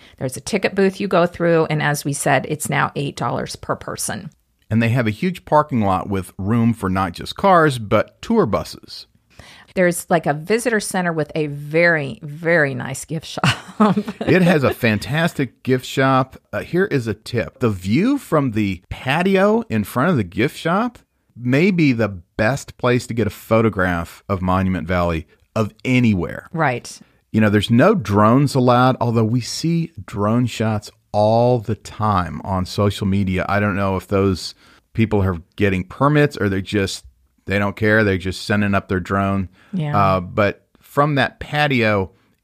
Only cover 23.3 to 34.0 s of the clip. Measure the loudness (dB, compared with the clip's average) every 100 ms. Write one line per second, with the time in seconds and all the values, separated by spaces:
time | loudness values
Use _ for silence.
23.3 | -4 0 2 2 2 0 -2 -6 -10 -6
24.3 | -2 0 2 0 -2 -2 0 0 -2 -8
25.3 | _ _ -4 -4 -4 0 2 4 2 -2
26.3 | -10 -8 -4 -2 -4 -10 -20 -20 _ _
27.3 | 2 4 4 4 4 6 4 2 4 6
28.3 | 4 2 2 2 4 4 2 0 0 2
29.3 | 0 -4 -4 -2 -2 -4 -10 -10 -2 0
30.3 | 2 0 -2 -2 -2 -6 -20 _ 0 4
31.3 | 4 4 2 -2 -8 -8 -4 0 0 -2
32.3 | -6 -4 -4 -2 0 0 0 0 0 0
33.3 | -2 0 0 0 0 -2 -4